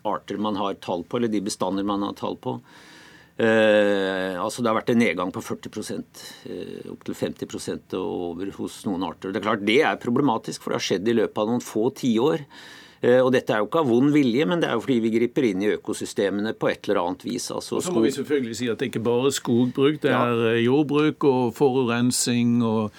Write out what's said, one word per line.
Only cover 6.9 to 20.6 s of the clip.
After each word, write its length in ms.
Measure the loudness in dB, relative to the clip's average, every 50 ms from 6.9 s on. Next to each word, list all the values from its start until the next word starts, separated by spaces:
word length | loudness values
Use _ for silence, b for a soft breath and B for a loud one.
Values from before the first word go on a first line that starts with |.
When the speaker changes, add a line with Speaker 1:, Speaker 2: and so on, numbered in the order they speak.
Speaker 1:
opp 140 | -14 -12 -10
til 100 | -10 -8
femti 320 | -4 -4 -6 -4 -6 -10
prosent 480 | -10 -10 -8 -8 -8 -8 -8 -8 -8 -6
og 380 | -6 -4 -4 -4 -4 -6 -6 -6
over 140 | -8 -8 -10
hos 320 | -8 -8 -8 -10 -10 -8 -6
noen 200 | -4 -4 -4 -4 -6
arter. 220 | -6 -8 -8 -6 -4
Det 40 | -2 0
er 20 | 0 0
klart, 80 | 0 2
det 180 | 2 4 4 4
er 120 | 2 0
problematisk, 640 | -2 -2 -2 0 2 2 2 0 0 -4 -8 -12 -10
for 100 | -6 -4 -4
det 80 | -4 -2
har 160 | -2 -2 0
skjedd 80 | 0 0
i 40 | 2
løpet 240 | 2 2 0 0 -2
av 80 | -2
noen 160 | 0 -2 -2 -4
få 320 | -4 -4 -2 -2 -2 -2
tiår. 500 | -2 0 0 2 2 2 2 0 -2 -4 -10 B B B B B B B B B B B
Eh, 180 | 4 6 6
og 100 | 6 4
dette 200 | 4 2 2 2 0
er 60 | 0
jo 80 | 0
ikke 140 | 0 0 0
av 60 | 2 4
vond 220 | 4 4 4 4
vilje, 360 | 4 4 4 4 2 2 2 2
men 100 | 0 0
det 120 | 0 0
er 20 | 0
jo 80 | 0
fordi 200 | 0 0 0 2 2
vi 80 | 2
griper 340 | 2 2 0 0 0 2 2
inn 160 | 2 2 0 0
i 140 | 0 0
økosystemene 760 | -2 -2 -6 -8 -6 -8 -6 -2 -2 0 0 0 -2 -4 -4 -4
på 160 | -4 -2 -2
et 120 | -2 -2 -2 -2
eller 140 | 0 0 0
annet 200 | -2 -4 -6 -6
vis. 260 | -6 -6 -6 -6 -6
Altså, 260 | -8 -8 -8 -6 -4
Speaker 2:
Og 60 | -4 -2
så 100 | -2 0
må 80 | 2 2
vi 60 | 2
Speaker 1:
skog- 160 | 0 -2 -4
Speaker 2:
selvfølgelig 320 | -2 -2 -2 -2 -2 -6
si 120 | -4 -4 -4
at 80 | -4 -2
det 120 | -4 -4
ikke 120 | -4 -2 -2
bare 220 | 0 0 2 2
er 40 | 0 0
skogbruk, 640 | -2 -2 0 2 2 2 2 2 2 2 2 2 2
det 100 | 0 0
Speaker 1:
Ja. 140 | 2 2 2
Speaker 2:
er, 320 | 2 0 0 2 2 2
eh, 80 | 2